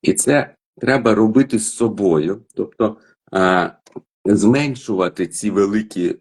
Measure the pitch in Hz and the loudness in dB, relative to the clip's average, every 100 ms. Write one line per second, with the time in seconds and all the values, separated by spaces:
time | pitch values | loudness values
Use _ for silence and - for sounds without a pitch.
0 | - - - 143 - _ _ _ 120 131 | -2 -2 2 0 0 _ _ _ -2 0
1 | 117 107 110 113 135 110 - - 117 98 | 2 4 4 4 2 -2 -4 -2 -2 0
2 | 98 80 78 104 _ - - _ 110 107 | 2 2 0 -6 _ -10 -10 _ -4 -4
3 | _ _ _ 95 92 92 85 - _ - | _ _ _ -2 0 2 -2 -6 _ -20
4 | _ _ 95 104 101 135 147 123 - 95 | _ _ 0 2 4 2 0 -6 -6 -2
5 | 90 - 87 - 107 98 98 107 107 - | -2 -2 -8 -4 -4 0 0 0 -4 -4
6 | 90 - | -4 -4